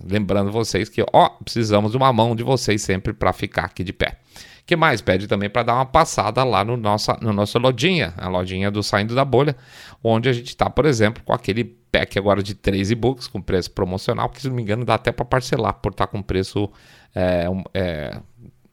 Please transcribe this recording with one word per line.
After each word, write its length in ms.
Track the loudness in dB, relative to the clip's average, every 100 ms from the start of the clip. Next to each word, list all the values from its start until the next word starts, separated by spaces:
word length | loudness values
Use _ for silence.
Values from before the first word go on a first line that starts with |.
Lembrando 460 | -4 -2 0 0 0
vocês 380 | -2 -2 -2 -2
que, 160 | -2 2
ó, 160 | 4 4
precisamos 640 | 0 -6 -2 2 2 2
de 40 | 2
uma 160 | 4
mão 220 | 4 2
de 80 | 2
vocês 400 | 0 0 0 -2
sempre 300 | 0 -2 -4
pra 200 | -2 -2
ficar 340 | -2 -4 -4 -4
aqui 180 | -6
de 80 | -8
pé. 260 | -4 -4 -4 _ -20 -20 -18 -4
Que 80 | 2
mais? 260 | 2 2
Pede 260 | 2 0 0
também 220 | -2 0
pra 120 | 0
dar 120 | 0
uma 120 | 0 2
passada 560 | 2 2 2 0 2
lá 220 | 2 2
no 120 | 2 0
nossa, 420 | 0 0 0 -2
no 140 | 0
nossa 240 | 0 2 2
lojinha, 560 | 2 2 2 0 -2 -4
a 120 | -4
lojinha 420 | -2 -2 -2 -2
do 120 | -2
Saindo 320 | 0 0 0
da 100 | 0
Bolha, 300 | 2 2 2 -2 -10 -20 -20 -4
onde 260 | 0 2 2
a 40 |
gente 240 | 0 -4 -4
tá, 140 | -2
por 160 | 2 2
exemplo, 360 | 4 2 0
com 120 | -2
aquele 420 | -2 0 -2 -4 -10 _
pack 260 | -2 0 0
agora 240 | 2 2
de 120 | 0
três 360 | -4 -2 0 0
e-books 380 | 0 0 -2 -8
com 140 | -10
preço 280 | -2 -2 -2
promocional, 600 | -4 -4 -2 -4 -2 -4
que, 100 | -4
se 80 | -6
não 80 | -4
me 60 |
engano, 200 | -2 -2
dá 120 | 0
até 180 | 0 0
pra 120 | -4
parcelar 500 | -2 -2 0 -2 -2
por 180 | -2 -4
tá 140 | -2 -4
com 160 | -4
preço, 480 | -2 -2 -2 -2 -4 -8 -20 -20 _
é, 340 | -2 0 0 0
um, 140 | -4 -6
é, 440 | -4 -4 -4 -8 -10 -16 -20 -20 -20 _